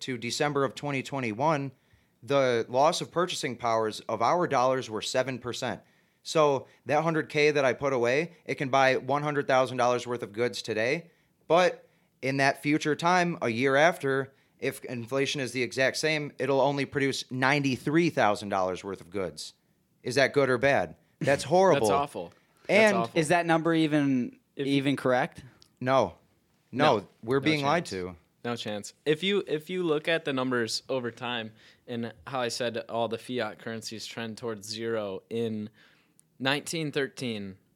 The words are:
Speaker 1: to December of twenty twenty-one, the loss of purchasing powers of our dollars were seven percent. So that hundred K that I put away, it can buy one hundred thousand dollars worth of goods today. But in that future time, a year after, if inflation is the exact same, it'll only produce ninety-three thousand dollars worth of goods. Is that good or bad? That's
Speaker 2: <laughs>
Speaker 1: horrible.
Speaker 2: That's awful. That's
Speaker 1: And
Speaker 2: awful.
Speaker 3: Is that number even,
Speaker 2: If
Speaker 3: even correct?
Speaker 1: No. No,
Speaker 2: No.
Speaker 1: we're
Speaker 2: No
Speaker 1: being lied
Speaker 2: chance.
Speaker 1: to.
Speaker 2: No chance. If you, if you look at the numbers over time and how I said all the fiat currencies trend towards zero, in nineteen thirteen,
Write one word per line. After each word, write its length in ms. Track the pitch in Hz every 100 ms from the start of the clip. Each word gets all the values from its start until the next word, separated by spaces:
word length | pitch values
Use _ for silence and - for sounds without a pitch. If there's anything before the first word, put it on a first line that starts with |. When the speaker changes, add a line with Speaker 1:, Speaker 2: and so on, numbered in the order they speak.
Speaker 1:
to 160 | - 120
December 480 | 117 - 147 139
of 100 | 131
twenty 280 | - 143 135
twenty-one, 680 | - 139 120 104 156 147 139 _ _ _ _ _
the 420 | 120 139 127 117 -
loss 320 | 127 156 175
of 100 | 139
purchasing 420 | 165 175 - 143
powers 460 | 117 117 113 110 - -
of 140 | 110
our 240 | 120 175 151
dollars 420 | 131 127 131 113
were 140 | 107
seven 360 | - 127 127 123
percent. 440 | 123 110 123 95 _ _ _ _
So 440 | - 160 147 131 - _ 120
that 160 | 151
hundred 260 | 165 160 -
K 220 | 151 147
that 160 | 143 131
I 80 |
put 180 | 117 139
away, 400 | 127 117 139 175 - -
it 80 |
can 160 | 135 139
buy 260 | 135 131 127
one 260 | 127 143
hundred 240 | 147 143 135
thousand 300 | 131 123 127
dollars 300 | 123 123 120
worth 160 | 120
of 100 | 107
goods 300 | 104 123 101
today. 480 | - 107 120 165 - _ _ _ -
But 380 | 170 180 - _ _ _ -
in 160 | 131 139
that 240 | 139 -
future 340 | 147 151 151 143
time, 400 | 170 180 175 160
a 80 | 120
year 260 | 113 135 139
after, 560 | 165 175 139 135 131 _ _ -
if 240 | 131 - -
inflation 560 | 123 117 135 135 139
is 100 | 120
the 100 | 131
exact 360 | 117 131 127 -
same, 340 | 156 151 147 -
it'll 240 | 131 135
only 240 | 139 139 135
produce 440 | 143 139 - -
ninety-three 800 | 127 131 147 139 123 151 160 170
thousand 400 | 135 107 101 101
dollars 340 | 98 92 87
worth 200 | 98 92
of 80 | 82
goods. 420 | 98 87 73 - _ _ _ _ _
Is 120 | 127
that 180 | 127 123
good 160 | 143 131
or 80 | 120
bad? 380 | 143 117 85 - _ -
That's 240 | 135 139
Speaker 2:
<laughs> 100 | 135
Speaker 1:
horrible. 340 | 180 190 139 107
Speaker 2:
That's 20 |
awful. 420 | 139 143 101 85 _ _ _ -
That's 240 | 196 214
Speaker 1:
And 40 | 196
Speaker 2:
awful. 220 | 117 170
Speaker 3:
Is 80 | 151
that 160 | 175 170
number 280 | 165 160
even, 640 | 165 156 151 139 127 117 - _ -
Speaker 2:
If 100 | 139
Speaker 3:
even 300 | 139 139 131
correct? 460 | 127 123 165 - - _ - -
Speaker 1:
No. 340 | 127 135 95 - _ _ _ _ _
No, 260 | 123 147 107
Speaker 2:
No. 80 | 90 _
Speaker 1:
we're 160 | 113 135
Speaker 2:
No 60 |
Speaker 1:
being 200 | 151 151
lied 200 | 139 170
Speaker 2:
chance. 60 | -
Speaker 1:
to. 260 | 95 90 85 _ _
Speaker 2:
No 120 | 120 117
chance. 360 | 110 104 - _ 147
If 160 | 156
you, 200 | 190 202 -
if 240 | 151 156
you 140 | 185
look 240 | 170 151 170
at 160 | 165 151
the 60 |
numbers 480 | 131 127 123 113 - -
over 220 | 131 120
time 420 | - 123 117 110 - - _ -
and 260 | 117 117 - 127
how 140 | 131
I 80 | 120
said 300 | - 120 113 -
all 200 | 117 113
the 80 | 113
fiat 420 | - 123 107 87
currencies 440 | 117 113 - 107
trend 320 | - 117 113 107
towards 300 | 117 104 107
zero, 540 | 107 113 110 101 95 -
in 400 | 117 113 107 104 _ _ _ _ _ _ -
nineteen 520 | 135 143 - 165 151
thirteen, 640 | 147 135 - 127 107 98 95 _